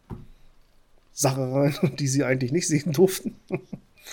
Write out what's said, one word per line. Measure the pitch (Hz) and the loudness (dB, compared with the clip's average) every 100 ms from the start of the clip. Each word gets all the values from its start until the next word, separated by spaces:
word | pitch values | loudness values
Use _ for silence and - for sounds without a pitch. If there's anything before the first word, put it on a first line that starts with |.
| - - - - - - _ _ _ _ _ | -16 -16 -16 -20 -20 -20 _ _ _ _ _
Sache | - 135 131 127 | -2 -2 0 -2
rein, | 135 143 143 135 - | 2 0 2 -2 0
<laughs> | |
die | 139 | -2
sie | 135 | 0
eigentlich | 127 131 123 | 2 0 0
nicht | 160 175 | 0 0
sehen | 143 180 | 0 0
durften. | 143 185 - - - - 185 - - - _ - | 4 4 4 -8 -12 -8 -10 -8 -18 -18 _ -18